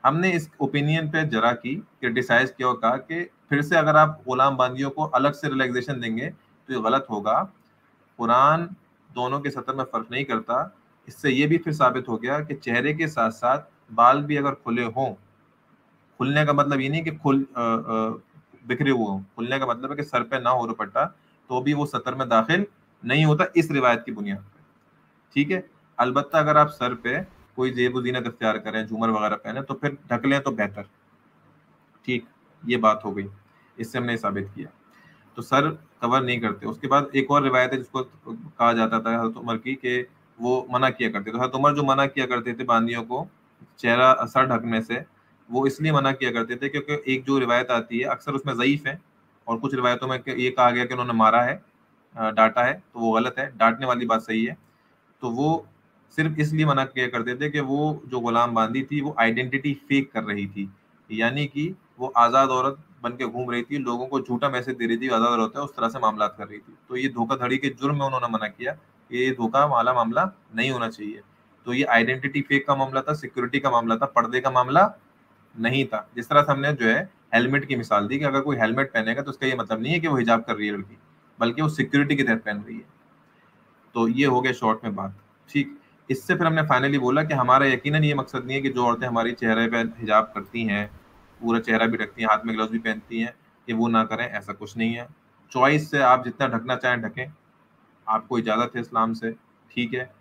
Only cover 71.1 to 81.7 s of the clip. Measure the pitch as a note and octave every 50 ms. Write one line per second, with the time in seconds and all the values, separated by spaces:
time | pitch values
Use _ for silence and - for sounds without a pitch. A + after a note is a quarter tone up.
71.1 | G#2+ G#2 - _ _ _ _ _ _ _ _ A#2+ A#2+ C3 C#3 B2 A#2+ A2+ A2+ A#2
72.1 | C3 C3 B2+ C#3 C3+ D3 C3+ - C#3+ C#3 C#3 - C#3+ C#3 C3+ C3 - C3 C3+ D3
73.1 | D3+ D3+ - B2+ _ B2+ B2 A#2 B2+ C#3 C3+ C3+ B2 A#2 A#2 A2+ A2+ A2 A#2 A2+
74.1 | - A#2+ A#2 A#2 B2 B2+ B2+ C3+ C3 B2+ B2 B2+ C#3+ E3+ G3 G#3+ - - _ _
75.1 | _ _ _ _ _ _ _ _ _ A2+ A2+ A#2 B2+ C#3 C3+ A2+ A2 G#2+ - -
76.1 | _ A#2+ A#2+ - D3 D3 C#3+ D3 C#3 C3+ C#3 D3 D3+ - A#2 A2 A#2 C#3+ G3 -
77.1 | _ _ _ _ - A#2 B2 B2+ C#3 C#3 C3+ - C3+ A#2+ A#2 - A2 G#2 G#2 G#2
78.1 | C3 C#3+ D3+ C#3 C3+ C#3 C#3 D3 C#3 A#2 A2 A2 A#2 C3+ C#3 C3+ - A#2 G#2+ A2+
79.1 | A2+ C3+ C#3 C#3+ C3+ - C3+ C3 C3 A#2+ A2 G2 A2 A2 A2+ C#3 E3+ F3 D#3+ E3
80.1 | C#3+ B2+ A#2 A#2 A#2 A2+ A2+ - A2+ G#2 G#2 G#2 G#2 G2 G2 G2 - - _ _
81.1 | _ _ _ _ _ - A#2 A#2 A#2 C#3 D#3 D3+